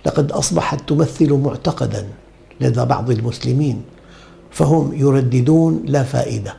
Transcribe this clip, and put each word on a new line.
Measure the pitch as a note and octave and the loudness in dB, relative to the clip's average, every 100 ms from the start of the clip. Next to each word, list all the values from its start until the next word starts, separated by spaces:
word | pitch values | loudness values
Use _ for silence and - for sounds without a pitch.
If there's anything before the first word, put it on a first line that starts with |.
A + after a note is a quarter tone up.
| - | 0
لقد | D#3 D3 | 0 0
أصبحت | D3+ - D#3+ - C#3+ - | -2 -2 -2 -2 -6 -2
تمثل | D3 C3+ - D#3 | 0 0 2 2
معتقدا | C#3 C#3 - E3+ E3 A#2+ G2+ G2+ - - - - - | 2 0 -2 -4 -2 -4 -4 -10 -14 -20 -20 -20 -2
لدى | C3 A#2 B2 | 0 0 0
بعض | B2+ A#2 | 0 0
المسلمين، | A2+ A#2 - B2 B2+ D3+ A2 - - - - - - - | -2 -2 -4 -2 0 0 -2 -8 -20 -20 -20 -20 -20 -18
فهم | - D3 D#3+ C#3+ | -2 2 2 2
يرددون | D#3+ C#3 C3+ B2+ B2+ B2 D#3+ E3 D#3+ C#3+ | 0 2 2 2 2 4 4 4 0 -2
لا | C#3+ | -2
فائدة | B2+ B2+ A#2 A2+ G2 | 0 -2 -2 -4 -8